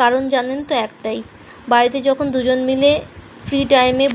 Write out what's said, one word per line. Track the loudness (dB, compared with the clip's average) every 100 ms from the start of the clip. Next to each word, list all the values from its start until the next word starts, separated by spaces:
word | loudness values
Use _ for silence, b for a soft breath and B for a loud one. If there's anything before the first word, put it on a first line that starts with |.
কারণ | 0 0 -2
জানেন | -2 -4 -6 -4
তো | -4 -4
একটাই, | -8 -10 -10 -12 B B B 0
বাড়িতে | 2 2 0 -2
যখন | 0 -2
দুজন | -2 0 0 0
মিলে | 2 2 2 -4 -20 -20 -16 -6
ফ্রি | -2 2
টাইমে | 2 2 2 0